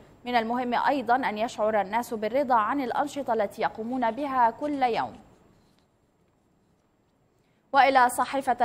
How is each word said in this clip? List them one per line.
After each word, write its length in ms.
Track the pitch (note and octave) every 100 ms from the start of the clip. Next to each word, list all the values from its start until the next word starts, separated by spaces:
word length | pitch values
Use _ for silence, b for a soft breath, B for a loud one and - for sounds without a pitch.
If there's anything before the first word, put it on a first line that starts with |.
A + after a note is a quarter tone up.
| B B
من 120 | B3 A#3+
المهم 380 | A3 B3 B3
أيضا 420 | A3+ - C#4+ A3 B3+
أن 220 | G3+ G#3
يشعر 420 | A#3+ - G#3+ G#3+
الناس 340 | F#3+ A3+ A#3+
بالرضا 400 | A3 G#3+ C4 B3+
عن 260 | A#3 G#3 C#4+
الأنشطة 520 | B3 - D4 C#4+ C4
التي 300 | A3 G3+ -
يقومون 480 | F3 - A3+ B3+ A3+
بها 400 | A3 D4 C4 A#3
كل 320 | A3+ D4 C#4
يوم. 300 | B3 G3 B2 - - _ _ _ _ _ _ _ _ _ _ _ _ _ _ _ _ _ _ _ _ _ _ _ -
وإلى 360 | C4+ C4+ C4 A#3+
صحيفة 480 | C4 B3+ C#4 C4 A#3+